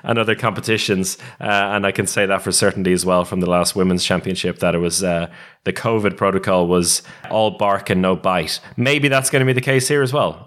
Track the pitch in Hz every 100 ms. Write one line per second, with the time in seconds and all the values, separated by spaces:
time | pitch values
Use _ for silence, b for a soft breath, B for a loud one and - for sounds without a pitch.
0 | - 117 110 107 120 95 - 110 - 95
1 | 92 - B B 104 101 98 104 98 98
2 | 98 - 98 95 95 90 101 95 92 90
3 | 90 90 87 92 87 87 87 101 92 90
4 | - 92 95 92 90 87 92 85 85 85
5 | 95 85 85 B B B - 92 117 113
6 | 101 92 98 95 98 92 87 90 87 -
7 | - B B 110 110 90 101 98 - 95
8 | 92 92 95 92 82 - B - 123 147
9 | 143 135 131 139 131 127 131 135 127 147
10 | 131 143 95 80